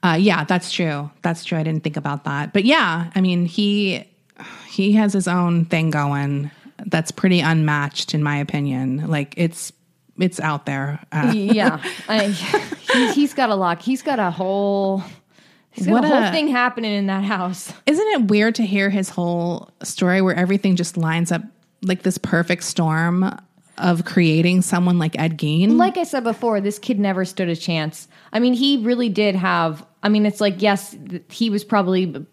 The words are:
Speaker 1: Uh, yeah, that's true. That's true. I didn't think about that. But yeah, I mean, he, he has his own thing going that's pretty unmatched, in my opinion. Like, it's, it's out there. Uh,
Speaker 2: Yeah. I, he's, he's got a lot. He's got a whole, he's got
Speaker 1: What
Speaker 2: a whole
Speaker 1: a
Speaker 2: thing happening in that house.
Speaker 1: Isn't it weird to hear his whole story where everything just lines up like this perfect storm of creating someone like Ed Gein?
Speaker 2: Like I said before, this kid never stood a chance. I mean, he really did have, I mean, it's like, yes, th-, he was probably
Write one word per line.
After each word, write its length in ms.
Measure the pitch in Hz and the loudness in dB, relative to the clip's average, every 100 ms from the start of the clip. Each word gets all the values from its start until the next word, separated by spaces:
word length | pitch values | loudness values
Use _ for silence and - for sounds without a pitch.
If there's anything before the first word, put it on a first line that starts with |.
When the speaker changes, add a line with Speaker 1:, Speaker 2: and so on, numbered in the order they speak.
Speaker 1:
Uh, 140 | 175 160 | 2 4
yeah, 260 | 202 165 | 4 2
that's 260 | 151 180 - | 2 -2 -2
true. 380 | - 170 143 147 _ | -4 -2 -2 -8 _
That's 220 | 175 165 | -4 -4
true. 140 | - 165 | -4 -4
I 40 | |
didn't 200 | 156 156 | -2 -2
think 140 | 160 151 | -4 -6
about 280 | 151 143 | -6 -6
that. 280 | - 143 147 | -6 -6 -2
But 120 | 202 | 0
yeah, 460 | 208 311 214 165 170 | 2 2 2 -2 -2
I 60 | 196 | 0
mean, 240 | 185 175 | 0 2
he, 600 | 175 170 208 202 202 165 - _ _ _ - - - | -2 0 0 0 0 -4 -8 _ _ _ -20 -20 -14
he 240 | - 196 | -2 4
has 200 | 208 208 | 4 4
his 140 | 196 185 | 2 0
own 360 | 180 175 170 165 | 2 2 2 2
thing 240 | 165 160 | 0 0
going 600 | 151 143 143 139 143 143 - - _ 208 | 0 0 -2 -2 -4 -6 -10 -20 _ -4
that's 240 | 160 160 | -2 -2
pretty 300 | - 190 180 | -2 2 2
unmatched, 720 | 156 160 151 147 143 - - | 4 2 2 0 -2 -6 -6
in 80 | 151 | -2
my 140 | 147 147 | -2 -2
opinion. 720 | 147 151 143 131 131 135 156 | -2 -4 -2 -2 -2 -4 -2
Like, 260 | 156 143 - | -2 -4 -2
it's, 360 | 170 165 - _ _ _ _ - | -2 -2 -14 _ _ _ _ -4
it's 200 | 180 180 | -4 -2
out 240 | 165 143 | -4 -4
there. 360 | - 139 139 147 - | -4 -4 -4 -6 -6
Uh, 200 | 156 240 | -2 0
Speaker 2:
Yeah. 480 | 220 202 220 190 156 - - - | 0 2 2 2 0 -8 -12 -4
I, 200 | 220 202 180 175 - - - - | 0 0 -2 -2 -2 -2 -12 -2
he's, 220 | 508 480 | 2 2
he's 200 | 370 285 | 2 0
got 160 | - 247 | 0 0
a 40 | 202 | 2
lot. 260 | 185 170 | 0 -2
He's 180 | - 262 | -2 -4
got 160 | 320 262 | -2 -2
a 120 | 190 | -2
whole, 720 | 165 190 196 202 202 196 196 190 - _ _ _ _ _ | -2 -2 0 0 0 0 -2 -6 -16 _ _ _ _ _
he's 140 | - 185 | -6 2
got 60 | |
Speaker 1:
What 120 | 220 | 2
Speaker 2:
a 40 | 302 | 4
whole 140 | 277 | 2
Speaker 1:
a 60 | 214 | 2
Speaker 2:
thing 180 | 233 294 | 0 0
happening 440 | 247 247 247 226 | 2 0 0 -2
in 140 | 208 196 | -2 0
that 160 | 190 | -2
house. 480 | 196 208 180 180 - - - | -2 -2 -4 -6 -12 -6 0
Speaker 1:
Isn't 200 | 302 427 | 2 2
it 140 | 403 214 | 2 4
weird 260 | 208 220 226 | 4 4 2
to 80 | |
hear 240 | 220 196 196 | 0 2 0
his 180 | 196 185 | 0 -2
whole 600 | - 175 170 170 170 - _ | -2 -2 0 -2 -4 -8 _
story 400 | - - 180 185 | -12 -2 2 4
where 120 | 190 170 | 2 2
everything 400 | 180 196 196 180 | 2 2 2 0
just 200 | 170 - | 0 -2
lines 360 | 160 165 170 | -2 0 0
up 100 | 170 - _ _ _ | -2 -4 _ _ _
like 200 | 185 180 | -4 -2
this 120 | 185 185 | -2 -2
perfect 440 | - 165 170 180 | 0 0 0 -2
storm 720 | - - 160 156 170 180 185 - _ _ _ - | -4 -2 0 2 0 0 0 -4 _ _ _ -2
of 260 | 180 170 | 0 0
creating 580 | 175 - 170 156 170 185 | 0 2 4 4 4 2
someone 360 | 180 180 180 175 | 2 2 2 2
like 200 | 160 - | 0 0
Ed 180 | 160 160 | -4 -2
Gein? 380 | 151 156 202 233 | -2 2 4 4
Speaker 2:
Like 200 | 349 370 | 4 0
I 80 | |
said 200 | 339 277 | -4 -2
before, 360 | 233 220 240 214 | -2 -2 0 0
this 180 | 202 202 | -2 -6
kid 200 | - 220 | -4 0
never 240 | 202 185 | 0 0
stood 240 | 185 - 180 | -2 -2 -4
a 80 | 165 | -2
chance. 500 | - 165 156 - - _ - | -2 -2 -2 -6 -18 _ -6
I 60 | 214 | 0
mean, 140 | 240 | 2
he 240 | 247 277 285 | 2 2 2
really 300 | 220 240 240 | 0 0 0
did 240 | 190 208 | 2 0
have, 500 | 190 185 175 165 151 - _ | 2 0 0 0 -4 -12 _
I 60 | 208 | 2
mean, 160 | 214 | 4
it's 160 | 214 202 | 2 2
like, 220 | 208 185 | -2 2
yes, 340 | 208 196 - - 147 | 2 2 -2 -16 -12
th-, 120 | 175 - | -12 -12
he 200 | - 233 | -4 -2
was 120 | 208 | -2
probably 420 | 208 214 185 185 185 135 147 | 0 0 2 0 0 -4 -14